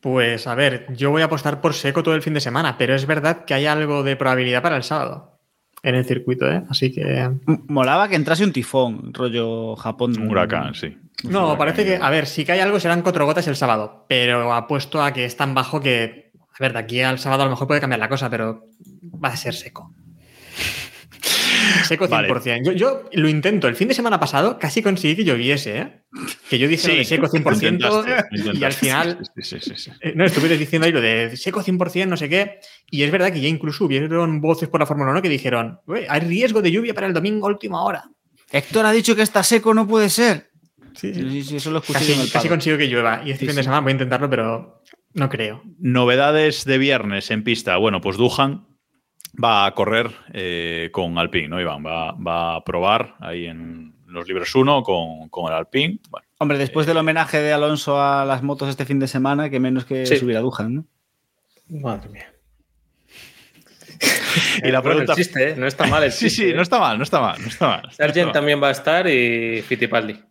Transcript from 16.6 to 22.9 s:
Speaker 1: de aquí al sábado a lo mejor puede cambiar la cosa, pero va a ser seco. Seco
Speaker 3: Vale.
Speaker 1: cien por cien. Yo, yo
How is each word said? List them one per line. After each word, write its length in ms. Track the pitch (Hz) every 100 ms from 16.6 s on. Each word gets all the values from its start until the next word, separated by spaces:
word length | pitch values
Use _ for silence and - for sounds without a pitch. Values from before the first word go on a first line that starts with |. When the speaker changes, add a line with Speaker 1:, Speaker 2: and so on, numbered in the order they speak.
| 135
Speaker 1:
de 60 | 117
aquí 220 | 113 120
al 180 | 131 131
sábado 240 | 135 135
a 20 | 135
lo 60 |
mejor 160 | 127 131
puede 120 | 147
cambiar 200 | 135 120
la 100 | 110
cosa, 200 | 135 123
pero 360 | 113 113 110 - _ - - 175 170
va 60 | 139
a 80 | 120
ser 160 | -
seco. 400 | - - - - - - - _ - - - - - - - - - - - - - 220 190
Seco 240 | - 160 190
Speaker 3:
Vale. 200 | 113 101
Speaker 1:
cien 60 |
por 80 | 120
cien. 200 | 123 117 135
Yo, 60 |
yo 300 | 185 240